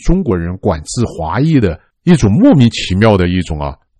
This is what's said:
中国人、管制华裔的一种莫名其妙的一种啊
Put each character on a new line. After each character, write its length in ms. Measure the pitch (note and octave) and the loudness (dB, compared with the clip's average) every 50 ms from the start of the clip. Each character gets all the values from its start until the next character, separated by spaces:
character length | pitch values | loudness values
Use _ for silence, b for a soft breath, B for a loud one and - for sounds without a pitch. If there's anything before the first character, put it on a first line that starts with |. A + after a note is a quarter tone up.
| - | -2
中 180 | - E3+ F#3+ | -2 -2 0
国 140 | F#3 B2+ F#2 | -2 -2 -4
人、 200 | F2 E2+ F2 F2+ F#2 | -4 -4 -6 -8 -4
管 240 | - G#2 F2 D#2 | -4 -4 -4 -4
制 220 | D2+ - - A#2+ A2+ | -6 -8 -6 -6 -6
华 340 | - - - D#2+ D#2 F2 A2+ | -6 -6 -8 -8 -6 -4 -2
裔 180 | C#3+ E3 D#3+ C3 | 0 0 2 0
的 200 | G#2+ F2+ D#2+ - _ _ _ _ - | 0 -2 -4 -8 _ _ _ _ 0
一 100 | E3 F3+ | 2 2
种 140 | C#3+ - G2 | 4 2 2
莫 220 | G2+ E3+ B3 C#4+ A#3 | 2 4 4 4 6
名 140 | C#3 A#2+ A#2 | 6 4 2
其 240 | - - - - F#2 | 2 -2 -6 -4 0
妙 220 | F#2+ A2 A2 G#2 | 2 2 4 4
的 120 | F#2 F2+ F2 | 2 2 0
一 120 | F2+ F#2 | -2 -2
种 160 | E2+ - E2 D2+ | -4 -4 -8 -8
啊 180 | D2 C#2+ B1+ - _ _ _ | -8 -10 -12 -14 _ _ _